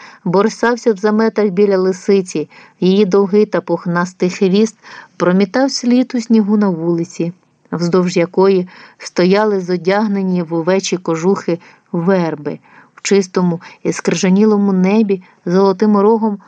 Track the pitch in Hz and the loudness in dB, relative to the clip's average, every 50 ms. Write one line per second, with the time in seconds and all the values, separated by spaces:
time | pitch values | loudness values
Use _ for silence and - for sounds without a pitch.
0 | - - - - - 185 170 196 208 220 - - 240 233 247 233 - 240 208 185 | -20 -20 -20 -10 -4 0 0 2 0 0 -2 -2 -2 -2 -2 0 -2 -2 -2 0
1 | 214 214 214 214 226 220 214 220 208 214 175 196 208 202 196 185 185 185 185 185 | -2 0 0 0 0 0 0 0 -2 0 0 0 2 2 2 2 0 0 -2 -2
2 | - - 196 196 185 - - 156 151 - - - - _ _ _ 175 180 190 202 | 0 0 0 0 0 -2 -6 -8 -8 -8 -14 -20 -20 _ _ _ 0 2 4 4
3 | 214 185 190 202 202 180 196 208 214 214 - - - - 170 165 - 180 170 175 | 2 2 2 2 2 2 2 2 2 2 -2 -4 -2 -4 -4 -4 -4 -2 -2 -2
4 | 180 180 - - 180 180 180 - 190 185 185 208 226 220 - _ - - - - | -2 -4 -4 -4 -4 -4 0 0 0 2 2 2 2 0 -2 _ -20 -20 -20 -20
5 | - - _ - 175 175 180 190 202 190 - 254 269 269 - - - 240 240 254 | -20 -20 _ -2 0 2 2 2 0 0 0 0 0 -2 -2 -4 -2 0 2 2
6 | 254 254 - 240 226 - 226 220 202 196 214 208 208 196 175 156 165 170 170 165 | 0 0 -4 -6 0 2 2 2 2 2 0 0 0 0 -2 -2 -2 -2 -2 -2
7 | 170 - - - 170 170 180 _ _ _ _ _ _ _ - 160 175 170 180 185 | -4 -6 -6 -6 -6 -6 -8 _ _ _ _ _ _ _ -6 -4 -2 0 0 0
8 | 180 180 175 175 165 170 - 185 190 196 196 185 180 185 - - - - _ - | 0 0 0 -2 -2 0 0 2 2 2 2 0 -2 -4 -10 -20 -20 -20 _ -20
9 | - - - - 175 185 196 208 214 214 202 190 180 170 185 175 160 185 202 208 | -20 -6 -2 0 2 2 2 2 2 0 -2 -2 -4 -4 -6 -4 -2 -2 0 0
10 | 220 214 202 196 190 185 180 180 170 151 165 165 160 175 190 190 190 - 185 175 | 0 -2 -2 -2 -2 -2 -2 -2 -4 -4 -4 -4 -2 0 -2 -2 -2 -4 -6 -4
11 | 180 170 165 160 165 190 196 - - - 170 175 - - - _ _ _ - 175 | -4 -4 -4 -2 0 0 0 0 -2 -4 -6 -6 -8 -14 -20 _ _ _ -8 -4
12 | 165 190 196 180 170 160 156 147 143 147 - - _ _ - - - _ _ - | -2 0 0 0 0 -2 -6 -6 -8 -10 -10 -12 _ _ -20 -20 -20 _ _ -14
13 | - - 202 196 185 185 - 190 180 175 165 170 - - - _ - 175 165 - | -2 0 0 0 0 0 -2 -2 0 0 -2 -4 -8 -16 -18 _ -6 -6 -6 -4
14 | - 202 175 170 - 185 185 196 214 214 208 202 202 202 190 185 180 190 208 220 | -4 -4 -2 0 0 2 2 4 4 2 2 2 0 0 0 0 2 2 2 2
15 | 220 202 196 185 - - _ _ _ 180 175 190 196 196 190 185 214 214 208 196 | 2 0 -2 -4 -6 -12 _ _ _ -2 0 2 2 2 2 2 2 2 2 4
16 | 196 214 226 220 220 214 202 196 - | 4 2 2 2 0 -2 -4 -6 -12